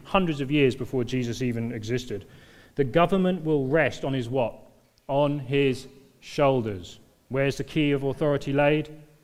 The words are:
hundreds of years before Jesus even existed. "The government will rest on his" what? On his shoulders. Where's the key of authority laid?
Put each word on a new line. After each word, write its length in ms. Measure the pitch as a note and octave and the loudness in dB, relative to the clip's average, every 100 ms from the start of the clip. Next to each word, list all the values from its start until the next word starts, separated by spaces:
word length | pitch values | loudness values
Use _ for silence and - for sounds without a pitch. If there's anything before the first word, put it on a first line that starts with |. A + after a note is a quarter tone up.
hundreds 380 | - G3 F3+ D3 | -2 0 0 -2
of 100 | C3 | 0
years 240 | D3+ C#3 A2+ | 4 4 2
before 300 | A#2+ C3+ A#2+ | -4 -4 -2
Jesus 360 | C3 A#2+ A2+ | -2 -2 -2
even 300 | B2+ A#2 A#2 | -4 -2 -4
existed. 540 | A#2 G#2 B2 - G#2 - - - - - - | -6 -4 -6 -4 -10 -12 -20 -20 -20 -8 -4
"The 80 | |
government 640 | C3+ D#3+ E3+ G3 F#3 F3+ D#3 | 0 2 4 4 0 0 0
will 200 | D3+ C3 | 0 2
rest 380 | D#3+ C#3 - | 2 2 -2
on 100 | D3 | -4
his" 140 | C3+ A#2 | -4 -2
what? 320 | C3 A2+ - - _ _ _ - | -2 -2 -4 -18 _ _ _ -4
On 320 | C#3 D3 D3 | 0 2 0
his 480 | B2 C#3 C#3 B2 - - - _ | -2 2 2 0 -6 -20 -20 _
shoulders. 800 | - - C#3+ C3 A2 G2 F2 - - _ - | -8 2 4 4 0 -6 -10 -18 -20 _ -6
Where's 260 | C3 C#3 C3 | -2 0 -2
the 80 | |
key 300 | C3+ E3 D3 | -4 0 2
of 100 | C#3+ | 2
authority 480 | C#3 B2+ D#3 C#3+ C#3 | -2 -2 0 0 0
laid? 380 | C#3 D3 D3+ D3+ - - _ | 2 4 2 0 -10 -20 _